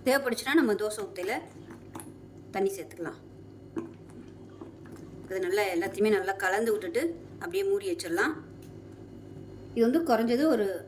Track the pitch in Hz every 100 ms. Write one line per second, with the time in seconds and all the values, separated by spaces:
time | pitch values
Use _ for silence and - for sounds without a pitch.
0 | - 269 262 233 - 302 254 196 214 214
1 | 196 - 180 269 - - - - - -
2 | - - - - - 190 196 190 156 -
3 | 165 - - - - - - - - -
4 | - - - - - - - - - -
5 | - - - 190 180 202 202 175 185 185
6 | 214 202 185 196 185 202 226 214 185 185
7 | 339 - - - - 196 196 202 196 170
8 | 175 170 254 311 - - - - - -
9 | - - - - - - - - 226 294
10 | 330 226 233 240 311 240 196 180